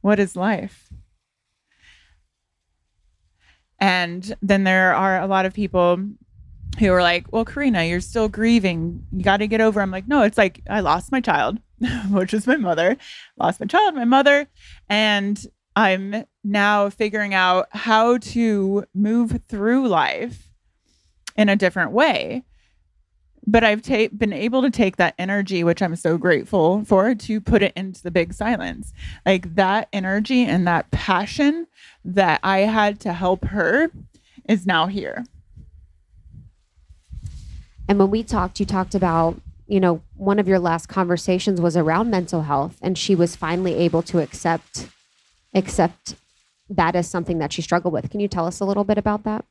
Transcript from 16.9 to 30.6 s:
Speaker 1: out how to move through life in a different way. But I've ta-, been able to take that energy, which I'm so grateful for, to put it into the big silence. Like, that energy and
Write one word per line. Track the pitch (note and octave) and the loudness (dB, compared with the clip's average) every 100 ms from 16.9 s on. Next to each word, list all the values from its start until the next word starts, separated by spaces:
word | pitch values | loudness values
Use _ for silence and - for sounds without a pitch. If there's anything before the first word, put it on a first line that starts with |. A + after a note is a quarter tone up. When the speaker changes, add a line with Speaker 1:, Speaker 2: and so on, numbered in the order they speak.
| - G#3+ G#3+ G#3 | -2 -4 -2 -2
Speaker 1:
out | F#3+ F#3 F3+ - | 0 2 2 0
how | G#3+ A#3 A3 A#3 B3 | -6 2 4 4 2
to | - A#3+ A3+ G#3 F#3+ G3+ - | -2 -2 0 0 0 -2 -4
move | F#3+ G#3 A#3 A#3 A#3+ - | -2 0 2 0 -4 -6
through | G#3 G#3 B3+ B3+ | -4 2 2 2
life | E3+ C3 D2 B3 - - _ _ _ _ _ _ _ - - | 2 0 -2 -8 -12 -20 _ _ _ _ _ _ _ -10 0
in | G#3 | 2
a | G3 | 4
different | F#3 F#3 D#3 | 2 0 -2
way. | G#3 D4+ G3 D#2 B3+ - _ _ _ _ _ _ _ _ _ - | 2 2 2 -4 -8 -10 _ _ _ _ _ _ _ _ _ 2
But | A3+ | 4
I've | A3 G#3+ | 4 0
ta-, | - B3+ A3 G#3 | 0 0 0 0
been | A3 | -4
able | D#3+ A3 B3+ | -2 -2 0
to | C4 | 0
take | A#3+ G3 - | 2 0 2
that | F3 - | 0 0
energy, | F#3 G3+ F#3+ F#3+ | -4 -2 -2 0
which | E3+ E3 | 2 2
I'm | F#3 E3 | 0 -2
so | E3 E3+ | -2 0
grateful | F3+ D#3 - G3 D#3+ G3 G#3+ | 2 2 2 2 2 2 2
for, | G3 G#3+ A3+ | 4 4 0
to | - G#3+ | -4 -6
put | - A3 | 2 2
it | G3+ - | 2 -2
into | F#3+ F3+ | -10 -10
the | F3 | -4
big | E3+ E3+ | -2 -2
silence. | F#3 G#3+ A#3+ - - - - - - - | -4 -4 -2 -4 -10 -14 -12 -14 -6 0
Like, | F#3+ F3+ E3 | 0 0 0
that | F#3+ G#3 - | 2 0 -2
energy | G3+ F#3+ G3 A3 B3+ B3 | -6 -2 -2 0 0 2
and | F#3 | 2